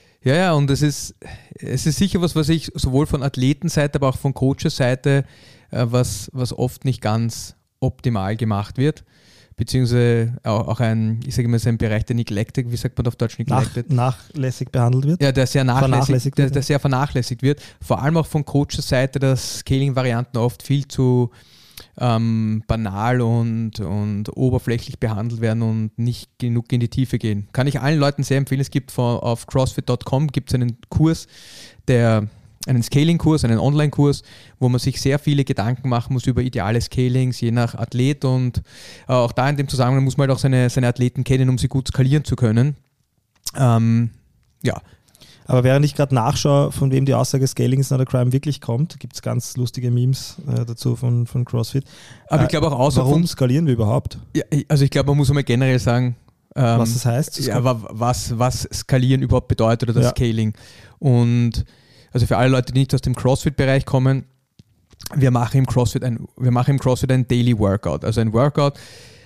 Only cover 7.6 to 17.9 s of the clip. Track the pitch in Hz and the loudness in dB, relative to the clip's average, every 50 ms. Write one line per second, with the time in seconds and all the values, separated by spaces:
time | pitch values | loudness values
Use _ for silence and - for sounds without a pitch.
7.6 | _ _ _ _ - 131 - - - 127 120 101 95 95 107 110 120 110 107 101 | _ _ _ _ -4 -4 -4 -2 -4 -2 -2 -2 -2 -2 -4 -2 -2 -2 0 -2
8.6 | 101 - - - 127 151 156 - - _ _ _ _ _ _ _ _ _ - - | -4 -6 -4 -2 0 0 -2 -4 -12 _ _ _ _ _ _ _ _ _ -10 -8
9.6 | 123 - - 131 127 117 120 123 120 120 117 117 117 117 120 - - 113 107 107 | -8 -2 0 0 0 2 2 2 2 2 2 2 0 -2 -4 -6 -4 -2 -2 -2
10.6 | 110 - 113 - 123 113 110 113 110 110 113 113 120 135 123 127 123 117 120 113 | -2 -2 -2 -2 0 0 0 0 0 -2 -2 -4 -6 -6 -4 -2 0 0 0 0
11.6 | - 123 117 107 120 110 107 107 - - 117 117 117 - 110 101 113 - - - | 0 0 -2 0 -2 -2 -2 -2 -2 -2 -2 -4 -2 -2 -2 -4 -4 -4 -4 -6
12.6 | 127 117 120 120 - 127 - - 123 123 - - 120 113 - - 120 - 127 131 | -4 -4 -6 -6 -6 -6 -4 -2 -4 -4 -2 -2 -6 -6 -4 -6 -4 0 0 0
13.6 | 127 - - 120 120 - 139 123 123 131 123 - - - - 156 131 131 120 - | 0 0 -4 -8 -4 0 0 0 2 0 -2 -4 -10 -14 -8 -6 -6 -4 -4 -6
14.6 | 127 - - 131 120 120 127 131 135 143 165 175 143 139 127 135 131 127 - 139 | -10 -4 -2 0 2 2 2 2 2 0 0 2 0 0 2 2 0 2 2 0
15.6 | 135 127 123 131 139 131 131 127 135 131 135 127 120 139 135 - 143 131 139 139 | 2 2 2 2 2 2 2 2 2 2 2 0 0 -2 0 0 0 2 0 -2
16.6 | 135 - 151 139 - 143 135 127 139 143 - 131 117 - 123 117 - 135 143 143 | 0 0 -2 0 0 0 0 0 0 0 -2 -4 -4 -4 -6 -2 0 0 0 0
17.6 | - - - _ - - | -4 -18 -20 _ -4 -2